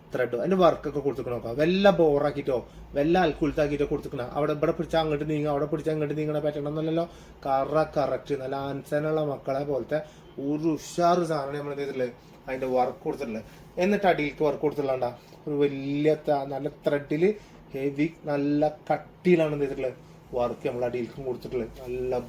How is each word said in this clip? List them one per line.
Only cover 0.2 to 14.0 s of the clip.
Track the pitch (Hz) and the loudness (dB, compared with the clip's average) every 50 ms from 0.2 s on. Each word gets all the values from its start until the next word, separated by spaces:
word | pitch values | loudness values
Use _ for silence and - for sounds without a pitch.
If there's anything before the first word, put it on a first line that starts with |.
| 123 120 120 120 | 0 0 0 0
അതിന്റെ | 120 170 196 185 180 | 0 2 4 6 6
വർക്കൊക്കെ | 160 - - - 147 139 143 131 | 6 6 4 0 -4 -4 -2 -2
കൊടുത്തിക്കണ | 139 120 131 120 123 120 | -2 -2 -2 -4 -4 -6
നോക്കാം. | 113 107 117 120 139 | -6 -6 -4 0 2
വല്ല | 151 170 185 196 202 202 185 165 | 2 2 4 6 6 6 6 6
ബോറാക്കിയിട്ടോ | 165 151 143 143 143 147 143 143 139 143 131 117 101 - - - - - - | 6 6 4 4 2 0 -2 -2 -2 -2 -2 -2 -2 -6 -14 -20 -16 -4 -2
വല്ല | 139 147 160 175 185 180 | 0 2 4 4 4 4
അൽക്കുലത്താക്കിയിട്ടോ | 156 143 - 170 143 139 160 147 143 147 139 143 139 151 | 2 2 0 0 0 2 2 0 0 0 0 0 0 -2
കൊടുത്തിക്കണ, | 135 - - - 131 120 127 - | -4 -4 -6 -8 -8 -6 -4 -2
അവിടെ | 147 147 151 151 | 0 0 0 0
ഇവിടെ | 147 156 156 160 | 0 0 0 0
പിടിച്ചാൽ | - 160 - - 160 160 | 0 -2 0 2 2 2
അങ്ങോട്ട് | 156 151 143 151 156 | 2 0 -2 0 0
നീങ്ങുക, | 151 147 147 151 143 | 0 0 0 0 0
അവിടെ | 143 151 147 | 0 0 -2
പിടിച്ചാൽ | 165 156 - 156 156 | -2 -2 -2 -2 0
അങ്ങോട്ട് | 156 151 143 147 156 | 0 0 -2 -2 -2
നീങ്ങണ | 151 151 151 151 151 | -2 -2 -2 0 -2
പാറ്റേൺ | 151 147 151 143 147 | -2 -2 -2 -4 -4
ഒന്നുമല്ലല്ലോ. | 151 160 156 160 160 165 170 170 - - - - - - - | -4 -2 -2 0 0 0 -2 -4 -6 -14 -20 -20 -14 -8 -2
കറ | 139 135 135 135 143 147 156 156 151 - | 0 0 0 0 2 2 2 2 2 0
കറക്റ്റ് | 156 135 127 131 127 - - 143 131 131 | 0 0 0 -2 -4 -4 -4 -4 -4 -4
നല്ല | 131 139 139 139 | -4 -6 -4 -4
ആൻസനുള്ള | 139 139 139 - - 147 147 151 156 156 156 151 147 | -6 -6 -8 -6 -4 -2 -2 0 0 0 0 0 -2
മക്കളെ | 135 123 - 143 135 135 143 143 | -4 -4 -4 -4 -2 -2 -2 -2
പോലത്തെ | 143 123 113 - 147 156 - - - - - - - - 135 143 | -2 -4 -2 -2 -4 -4 -4 -8 -16 -20 -20 -16 -10 -6 -4 -2
ഒരു | 151 151 156 165 151 | -2 0 0 0 0
ഉഷാറ് | 139 - - - - 175 170 180 175 170 160 | -2 -4 -6 0 2 4 4 4 4 2 0
സാധനം | 160 147 135 139 143 147 | -2 -2 -4 -4 -6 -6
നമ്മൾ | 143 147 139 | -6 -6 -6
എന്ത് | 143 139 | -4 -6
ചെയ്തിട്ടുള്ളത്, | 139 131 131 127 120 117 - - - - - - | -4 -2 -2 -4 -4 -4 -10 -20 -20 -20 -16 -10
അതിന്റെ | 139 131 131 131 127 127 | -8 -6 -4 -2 0 2
വർക്ക് | 127 127 127 - - - | 2 2 2 -2 -4 -6
കൊടുത്തിട്ടുള്ളത്. | 160 135 127 139 117 107 110 107 - - - - - - - 180 | -6 -6 -4 -6 -6 -8 -8 -10 -12 -18 -20 -20 -8 -2 0 2
എന്നിട്ട് | 196 208 196 | 2 4 4